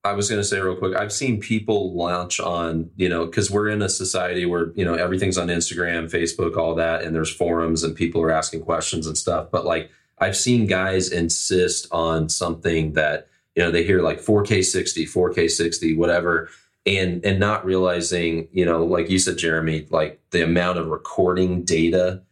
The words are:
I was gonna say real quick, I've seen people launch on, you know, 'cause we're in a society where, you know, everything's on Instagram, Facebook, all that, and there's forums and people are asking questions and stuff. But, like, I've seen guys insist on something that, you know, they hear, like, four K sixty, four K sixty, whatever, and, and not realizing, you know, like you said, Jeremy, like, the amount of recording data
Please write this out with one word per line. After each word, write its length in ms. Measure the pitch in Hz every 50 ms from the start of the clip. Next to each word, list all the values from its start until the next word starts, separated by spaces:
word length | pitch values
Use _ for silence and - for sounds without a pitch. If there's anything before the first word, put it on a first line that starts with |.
| -
I 100 | 101 101
was 160 | 101 101 104
gonna 140 | 113 104 98
say 160 | - 101 95
real 160 | 95 92 90
quick, 200 | - - 92 95
I've 160 | - 104 104
seen 280 | - - 139 131 113 104
people 560 | - - 113 107 104 117 107 101 95 90 87
launch 440 | 87 85 87 87 87 90 87 - -
on, 520 | 85 87 87 85 85 82 80 80 82 82 -
you 120 | 98 - 90
know, 160 | 87 82 85
'cause 220 | 82 - - 98 95
we're 200 | 98 104 104 107
in 120 | 107 104
a 80 | 101 95
society 560 | - - 92 92 - 92 90 90 90 90 87
where, 260 | 87 87 85 82 82 -
you 100 | 101 92
know, 80 | 85 85
everything's 460 | 82 87 90 95 95 98 95 90 90
on 80 | 87
Instagram, 600 | 90 87 85 82 - 85 85 87 85 85 82 82
Facebook, 480 | 82 - 85 82 82 - - 90 82 -
all 200 | 85 82 82 82
that, 260 | 82 82 82 82 85 -
and 120 | 80 80
there's 160 | 82 80 80
forums 520 | - - 90 82 85 82 82 82 82 80 82
and 120 | 80 78
people 260 | - 85 82 82 82
are 100 | 82 80
asking 300 | 80 78 76 - - 80
questions 460 | 80 85 85 80 78 - - 82 80
and 100 | 80 76
stuff. 300 | - - 90 85 80 - -
But, 140 | - 85 -
like, 240 | 82 82 82 80 - _ _ _ _ _ _
I've 180 | - 95 98
seen 300 | - - 123 123 120 107
guys 440 | 95 92 92 95 95 95 92 90 -
insist 760 | - 87 85 82 - - - - 95 90 90 85 - - - -
on 380 | - 85 82 82 80 80 78 78
something 640 | - - 90 82 85 82 - 87 82 80 80 78 73
that, 340 | 78 76 73 73 - - _ _ _ _ _ _
you 80 | 85 87
know, 80 | 85
they 120 | 82 85 82
hear, 180 | 92 95 92 85
like, 160 | 78 71 -
four 240 | - - 107 104 101
K 180 | - 110 95
sixty, 440 | 90 - - 92 82 - - 82 78
four 260 | - - 92 90 85 -
K 140 | - 85
sixty, 480 | 82 - - 85 85 - - 82 80 80
whatever, 540 | 80 87 87 87 87 85 87 85 80 80 - - _ _ _ _ _ _
and, 400 | 98 98 95 95 90 87 87 85
and 160 | 101 98 98
not 240 | 101 104 107 - -
realizing, 840 | 92 92 92 92 90 87 87 85 - 90 87 85 82 82 82 82 -
you 140 | - 92 90
know, 180 | 82 82 82 82
like 240 | 82 90 87 82
you 120 | 85 95 92
said, 180 | 92 95 85
Jeremy, 480 | 80 87 82 80 82 80 80 78 78 73 -
like, 280 | - 80 78 76 - _ _ _
the 120 | - 87 82
amount 360 | 82 85 87 87 90 90 87
of 80 | 82
recording 760 | 80 78 - - - - - 95 90 90 90 92 90 90 90 87
data 580 | - 82 80 82 85 87 90 90 90 92 95 - _